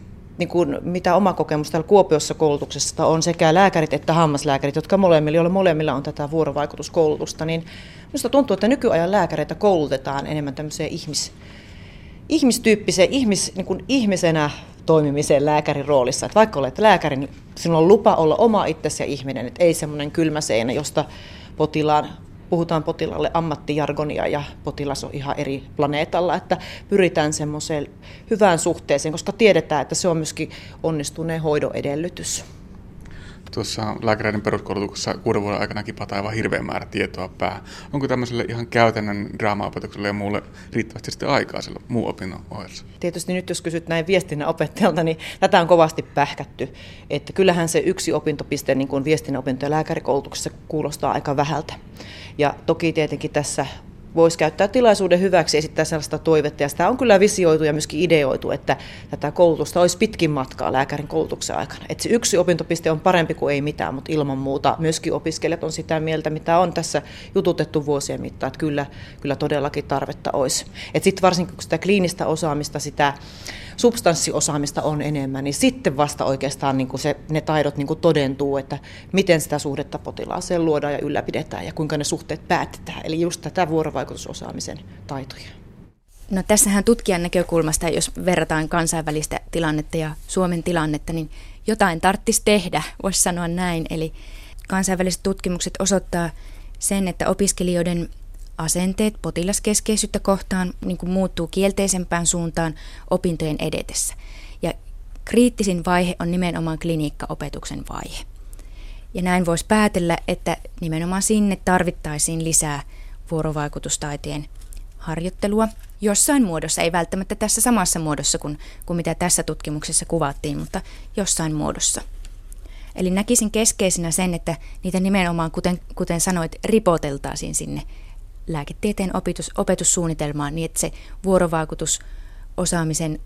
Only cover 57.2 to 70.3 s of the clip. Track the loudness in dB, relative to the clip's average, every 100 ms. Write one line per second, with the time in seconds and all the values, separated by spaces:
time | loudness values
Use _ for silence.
57.2 | 6 6 4 4 4 0 -2 0 4 4
58.2 | 4 0 -2 -2 -2 -2 -4 -16 -12 -6
59.2 | -2 6 6 6 0 4 4 4 0 2
60.2 | 0 0 -4 -4 0 0 0 -2 -4 -2
61.2 | -2 -4 -4 -4 -6 -8 -10 -6 0 2
62.2 | 2 2 4 2 0 -2 0 2 4 4
63.2 | 2 0 0 0 -2 -4 -4 -6 -2 0
64.2 | 0 -2 -2 0 0 2 0 0 -2 -2
65.2 | -2 -2 -2 -2 -4 -6 -2 -2 0 -2
66.2 | -2 -2 2 4 4 0 -2 -2 -4 -12
67.2 | -4 0 2 2 0 -2 0 -2 -2 -6
68.2 | -8 -6 -6 -2 -2 -2 -4 -8 -16 -6
69.2 | -4 -2 0 0 0 -2 -2 -2 -2 -6
70.2 | -2